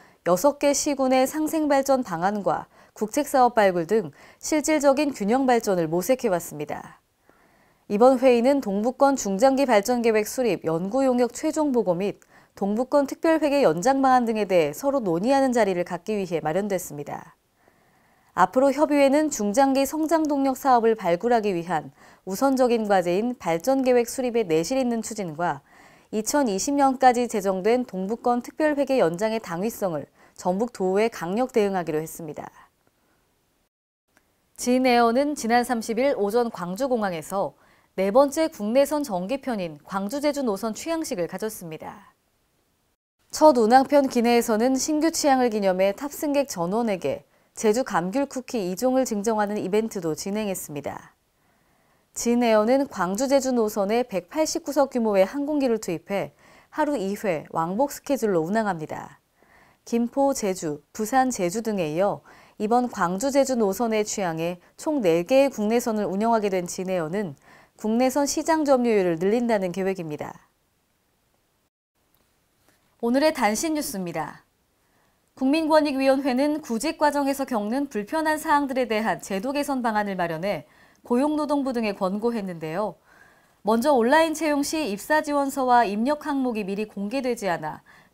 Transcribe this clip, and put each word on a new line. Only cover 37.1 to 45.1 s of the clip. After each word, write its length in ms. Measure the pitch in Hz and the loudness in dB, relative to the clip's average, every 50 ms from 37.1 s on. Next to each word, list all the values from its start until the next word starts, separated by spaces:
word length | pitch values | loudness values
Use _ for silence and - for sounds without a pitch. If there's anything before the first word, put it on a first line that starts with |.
| 175 160 151 - 190 202 180 139 - _ _ _ _ _ _ _ _ | -4 -6 -8 -6 -4 -4 -4 -4 -6 _ _ _ _ _ _ _ _
네 140 | - 190 202 | -2 -2 2
번째 380 | 196 262 285 277 277 320 320 311 | 4 4 4 4 2 0 -2 -2
국내선 540 | 320 - 208 208 233 269 277 277 302 294 285 | -2 -6 -6 0 2 2 2 2 0 -4 -4
정기편인 800 | - 202 175 180 190 269 269 - 269 233 202 180 165 151 147 - | -4 -4 -6 -4 -4 -6 -6 -4 -6 -6 -4 -6 -8 -10 -14 -14
광주 360 | - 185 196 196 202 277 294 | -8 -6 -6 -4 -4 -4 -2
제주 220 | 269 302 277 285 269 | -2 -2 -2 0 -2
노선 300 | 233 196 190 - 226 214 | -2 -2 -2 -4 -6 -8
취향식을 540 | - - 320 330 320 311 - 262 180 170 | -8 -6 -6 -4 -4 -4 -6 -4 -4 -4
가졌습니다. 880 | 160 - 185 214 220 214 - 180 160 160 151 - 180 - 202 190 - _ _ _ _ _ _ _ _ _ _ _ _ _ _ _ _ _ _ _ _ _ _ _ _ | -6 -6 -8 -8 -8 -8 -10 -12 -14 -14 -14 -14 -16 -18 -18 -20 -20 _ _ _ _ _ _ _ _ _ _ _ _ _ _ _ _ _ _ _ _ _ _ _ _
첫 280 | - - 311 311 285 247 | 0 6 6 6 6 6
운항편 500 | 220 214 247 269 269 - 285 285 277 262 | 4 6 6 4 6 6 4 4 4 2
기내에서는 680 | - 247 226 240 240 240 233 240 220 208 233 262 262 | 0 0 2 2 2 2 2 2 0 2 2 2 0
신규 340 | 262 - - 302 302 294 330 | 0 -2 -2 0 0 0 0